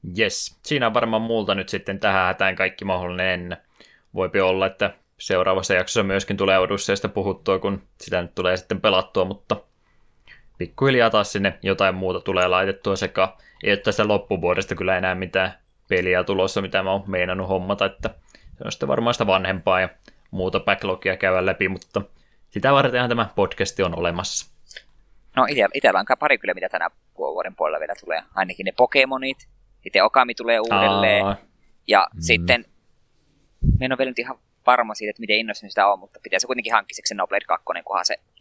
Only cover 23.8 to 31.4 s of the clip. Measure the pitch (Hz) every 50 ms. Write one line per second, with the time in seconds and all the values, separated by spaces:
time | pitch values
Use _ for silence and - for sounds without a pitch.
23.8 | 95 90 85 85 87 87 85 87 92 - - - - - _ _ - _ - -
24.8 | _ _ _ _ _ _ _ - _ - _ 131 127 110 143 131 104 98 - 139
25.8 | - 117 95 92 104 - 127 - 151 151 139 - - 98 90 90 92 90 - 90
26.8 | 85 87 _ _ _ _ _ - 73 69 80 90 82 - - - 80 78 78 76
27.8 | 78 78 87 - - - 80 82 - _ _ 92 92 90 90 - 95 95 - -
28.8 | 123 - - 139 131 131 135 131 131 135 131 _ - _ _ _ _ _ _ _
29.8 | _ - - 95 95 110 - 131 123 123 117 - 117 117 117 110 110 113 104 98
30.8 | 98 98 98 98 104 110 104 101 98 98 98 -